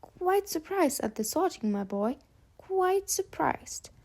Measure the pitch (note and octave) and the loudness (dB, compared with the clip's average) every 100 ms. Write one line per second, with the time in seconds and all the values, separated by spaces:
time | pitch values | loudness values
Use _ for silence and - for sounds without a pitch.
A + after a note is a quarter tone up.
0 | - - F4+ G4 G4+ E4+ D#4 G4 D#4+ - | -20 -4 2 2 2 -6 -4 2 2 2
1 | A3+ G#3+ A3 - F4+ - A3 G3+ G3 G3+ | -4 -4 -2 2 0 0 -2 -2 -2 -2
2 | G#3 C#4 _ _ _ _ - F#4+ F#4 F#4+ | -2 -2 _ _ _ _ -4 2 4 2
3 | G4 - F#4+ - - - - - - - | 0 -4 -4 0 0 0 -6 -14 -14 -20